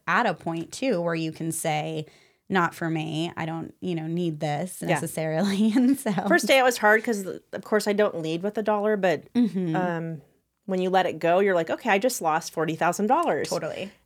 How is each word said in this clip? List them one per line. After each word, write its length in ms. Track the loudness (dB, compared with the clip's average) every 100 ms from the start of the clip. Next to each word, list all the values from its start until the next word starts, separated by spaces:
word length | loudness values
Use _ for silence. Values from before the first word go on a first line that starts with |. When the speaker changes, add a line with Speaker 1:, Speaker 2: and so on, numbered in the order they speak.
| -2
Speaker 1:
at 180 | 0 0
a 60 |
point, 380 | -2 -4 -6 -8
too, 280 | -4 -2 0
where 120 | 0
you 160 | -2 -4
can 200 | -4 -6
say, 540 | -4 -4 -4 -4 -6 -10 _ _ _ -4
"Not 240 | 0 0
for 140 | -2 -4
me. 420 | -4 -4 -4 -6 -6
I 80 | -8
don't, 280 | -8 -10 -10
you 140 | -6
know, 120 | -4 -4
need 340 | -2 -2 -2
this 380 | -4 -4 -6 -6
Speaker 2:
Yeah. 80 | -2
Speaker 1:
necessarily." 840 | -2 -2 -4 -2 0 0 2 2
<laughs> 40 | 4
And 220 | 4 2
so 140 | 0 -2 2
Speaker 2:
First 200 | 2 6
day, 120 | 4
it 40 |
was 140 | 4 4
hard 260 | 4 4
'cause, 200 | 2 -4 -4 -10 -12
of 100 | -12
course, 220 | -2 0 2
I 60 |
don't 280 | 2 2 0
lead 200 | -4 -4
with 140 | -4 -2
a 40 |
dollar, 340 | 0 0 0 2
but, 360 | 2 0 -2
Speaker 1:
Mm-hmm. 420 | 0 2 2 0 0
Speaker 2:
um, 460 | 0 -2 -6 -10 -14 _ _ _ -4
when 140 | -2
you 100 | 2
let 160 | 2 2
it 120 | 0
go, 220 | 2 4
you're 140 | 4
like, 160 | 2 0
"Okay, 200 | -2 0
I 80 | 2
just 220 | 2 0
lost 300 | 0 0 -2
forty 220 | -4 -2
thousand 320 | 0 0 0 2
dollars." 440 | 2 2 0 -2
Speaker 1:
Totally. 400 | -4 -6 -8 -10 -14